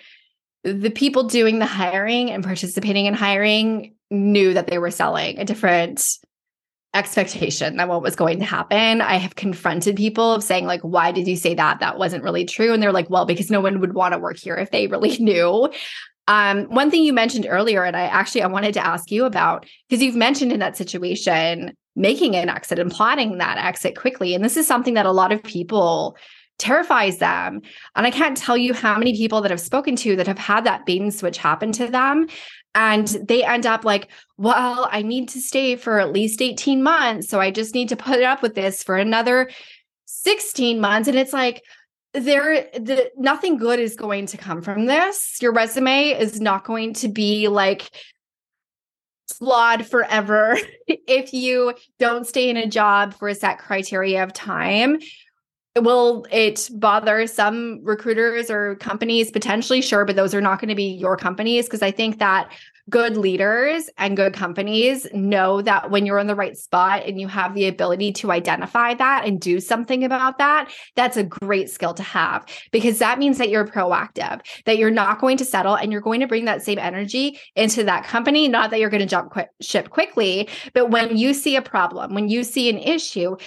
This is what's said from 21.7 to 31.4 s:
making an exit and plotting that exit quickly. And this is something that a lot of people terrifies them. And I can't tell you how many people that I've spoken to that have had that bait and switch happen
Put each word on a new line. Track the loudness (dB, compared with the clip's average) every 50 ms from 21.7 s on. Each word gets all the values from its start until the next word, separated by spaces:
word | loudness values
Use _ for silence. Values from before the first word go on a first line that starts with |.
| -14 _ _ _ _
making | 0 2 2 2 2 2 2 2
an | 0 -2 -2
exit | -4 -6 -6 -4 -4 -2
and | -2 -2
plotting | 0 0 2 2 2 2 0 -2 -2 -2
that | -4 -2 -2 -2
exit | -2 -4 -4 -2 -4 -6 -6 -2
quickly. | -4 -4 -2 -2 -2 -2 0
And | 0 0
this | 0 0
is | 0 2 2
something | 2 2 2 2 2
that | 2 2
a | 4
lot | 4 4 4 4
of | 2 -2 -4
people | -6 -8 -8 -6 -2 0 2 2 2 2 0 -2 -4 -6 -10 -18 -20 -20 -20 _ _ _ -8
terrifies | -2 0 2 2 2 2 2 2 2 2 0 0
them. | 0 0 0 -2 -4 -6 -8 -10 -12 -16 -20 -20 -20 -8 0
And | 2 2
I | 4
can't | 4 2 0 0 0 -2
tell | -2 0 2
you | 2 2 0 0
how | 0 2 2 2 4
many | 2 2 2 2
people | 0 0 2 0
that | 0 0
I've | -2 -2
spoken | -4 -2 -2 0 0 0 -2 -2
to | 0 0 0 2
that | 0 0
have | -2 -4
had | -2 0 0 2 2
that | 2 0 0 -2
bait | -2 -2 0
and | -2 -2 -4
switch | -4 -4 -6 -6
happen | -2